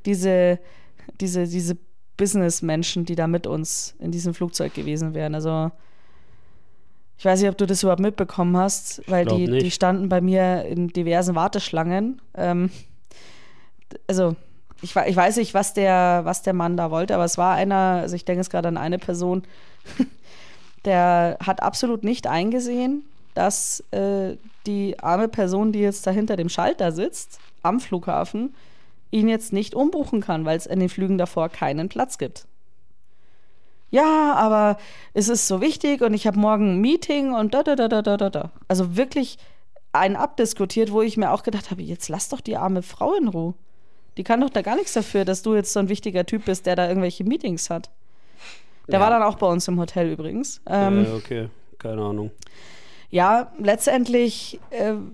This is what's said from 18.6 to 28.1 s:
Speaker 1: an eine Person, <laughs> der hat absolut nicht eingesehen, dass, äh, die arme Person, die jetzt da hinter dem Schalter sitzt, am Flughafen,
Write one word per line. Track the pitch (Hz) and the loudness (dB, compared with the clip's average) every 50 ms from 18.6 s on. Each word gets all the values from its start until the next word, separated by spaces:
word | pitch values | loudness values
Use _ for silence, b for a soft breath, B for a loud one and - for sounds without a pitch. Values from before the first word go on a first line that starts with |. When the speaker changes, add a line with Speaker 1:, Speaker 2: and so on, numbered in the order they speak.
| 170 170 | 0 0
Speaker 1:
an | 170 | 0
eine | - 147 165 180 185 | -2 -2 -2 -2 -2
Person, | - - 175 175 180 180 180 190 B B B B B B B B B B B - | -2 -4 -2 0 0 0 0 0 B B B B B B B B B B B -2
<laughs> | - - - - - - - - - - - - - - - - - | -2 -2 -4 -10 -16 -16 -18 -18 -18 -18 -16 -16 -16 -16 -16 -4 0
der | 196 185 175 175 180 175 175 170 170 - - 175 | 2 4 6 6 6 6 6 4 4 0 0 -2
hat | 190 190 - | -2 0 0
absolut | - 202 - - 262 240 233 208 208 | 0 -2 0 0 0 0 0 0 0
nicht | 208 247 - - 123 | -2 -2 -2 -2 -2
eingesehen, | 143 165 185 220 240 254 247 240 247 247 254 262 285 294 294 - - - - - - | 0 0 2 2 0 0 -2 -2 -2 0 0 0 -2 -4 -6 -10 -16 -16 -16 -6 -2
dass, | 190 180 202 202 - - - - - - - | 0 2 2 2 0 -2 -4 -4 -6 -6 -4
äh, | 208 196 196 196 202 196 190 185 - - - - - - - 208 | -2 0 0 2 0 0 0 -2 -6 -8 -12 -16 -16 -10 -6 -4
die | 202 202 196 196 - - | -2 -2 -2 -2 -4 -2
arme | - 165 175 196 226 220 | 0 2 2 4 2 2
Person, | - 233 196 180 185 196 214 220 | 2 0 0 2 2 2 2 2
die | 208 208 | 4 4
jetzt | 202 202 196 - - | 2 2 2 0 0
da | 185 | 0
hinter | 185 208 214 220 208 | 2 2 2 0 0
dem | 180 165 175 | 0 0 0
Schalter | - - 180 247 349 - 190 170 | 0 2 2 2 2 2 0 0
sitzt, | 160 165 220 349 - - - - - b b b b - | 0 0 -2 -4 -4 -8 -12 -14 -16 b b b b -4
am | - 170 214 254 | 0 0 0 0
Flughafen, | - - 190 175 - 180 | 0 -2 -4 -4 -2 0